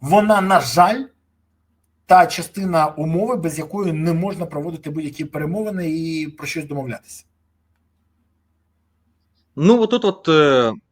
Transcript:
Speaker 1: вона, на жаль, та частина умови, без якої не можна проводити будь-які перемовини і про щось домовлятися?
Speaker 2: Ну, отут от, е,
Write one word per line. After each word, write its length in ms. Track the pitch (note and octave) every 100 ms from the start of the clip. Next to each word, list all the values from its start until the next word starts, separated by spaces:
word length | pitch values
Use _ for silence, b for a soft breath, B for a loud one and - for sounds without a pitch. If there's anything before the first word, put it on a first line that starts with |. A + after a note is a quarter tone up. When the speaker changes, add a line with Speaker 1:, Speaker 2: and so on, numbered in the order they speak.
Speaker 1:
вона, 400 | C3+ G3+ G#3+ G3+
на 200 | F#3+ F3+
жаль, 420 | - E3+ F3+ B3 C4+ _ _ _ _ _ _ _ _ _ -
та 220 | F#3 E3+
частина 600 | - E3 G3 F#3+ E3 D3+
умови, 480 | D3+ D#3 E3+ A3+ B3
без 240 | E3 D3
якої 340 | D#3 G3+ F#3
не 200 | D#3 E3
можна 320 | E3 F#3+ F#3 E3+
проводити 440 | D3 E3 D#3+ D3+
будь-які 360 | D#3 D3 C#3 D3+
перемовини 640 | D3+ D3+ G3+ G#3+ F#3 E3
і 360 | D#3+ E3 D#3+ D3+
про 200 | D3+ D3
щось 180 | D#3+ C#3+
домовлятися? 600 | C#3+ B2+ A2 - - _ _ _ _ _ _ _ _ _ _ _ _ _ _ _ _ _ _ _ _ _ _ _ C3+
Speaker 2:
Ну, 260 | F3 A#3+
отут 240 | A3 A#3+ G#3
от, 240 | F#3+ -
е, 440 | D#3 D3 C3 A#2 A2 _